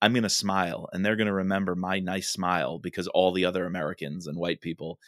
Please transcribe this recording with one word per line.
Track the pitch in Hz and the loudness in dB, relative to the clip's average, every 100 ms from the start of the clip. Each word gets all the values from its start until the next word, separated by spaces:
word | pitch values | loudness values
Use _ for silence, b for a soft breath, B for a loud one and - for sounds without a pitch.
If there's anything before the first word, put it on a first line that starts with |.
"I'm | 107 | 4
gonna | 120 104 | 4 2
smile, | - 98 95 87 - 82 | 0 0 2 0 -2 -6
and | 92 101 | 0 2
they're | 110 | 2
gonna | 107 | 2
remember | 95 95 98 92 90 | 2 2 0 0 -2
my | 90 95 | -2 -2
nice | 92 95 - | -2 -4 -4
smile | - 90 87 65 82 | -2 0 0 0 -4
because | 87 95 90 | -6 -6 0
all | 90 92 | 4 4
the | 92 90 | 4 2
other | 92 87 | 0 -2
Americans | 90 78 - 71 85 85 | -2 -4 -4 -8 -8 -8
and | 82 | -4
white | 87 85 | -2 -2
people | 85 82 80 - | -6 -8 -8 -10